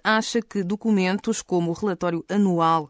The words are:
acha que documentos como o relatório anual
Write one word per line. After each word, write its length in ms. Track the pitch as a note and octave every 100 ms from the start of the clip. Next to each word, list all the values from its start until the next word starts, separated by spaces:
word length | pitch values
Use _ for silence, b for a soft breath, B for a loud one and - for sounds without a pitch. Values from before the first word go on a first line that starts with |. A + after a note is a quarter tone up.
acha 380 | G3+ A3 A3 A#3
que 220 | - G3+
documentos 800 | F3 G#3 A3+ G3+ F#3 G3 A3 A3
como 260 | - F3+ E3+
o 60 | E3+
relatório 500 | G#3 F3 F3 E3+ -
anual 600 | G3+ G3 E3+ E3 E3